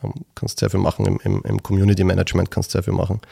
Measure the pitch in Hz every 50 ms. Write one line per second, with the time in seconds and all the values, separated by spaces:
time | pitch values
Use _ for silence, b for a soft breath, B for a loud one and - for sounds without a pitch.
0 | - - - - - - _ - - 110 - - 110 101 - 95 98 - - -
1 | 104 98 98 104 - 101 98 98 - 107 104 98 - - 98 95 98 101 101 95
2 | 95 92 92 92 90 - - 90 92 92 - - 92 - - 95 90 104 101 92
3 | 87 90 95 107 B B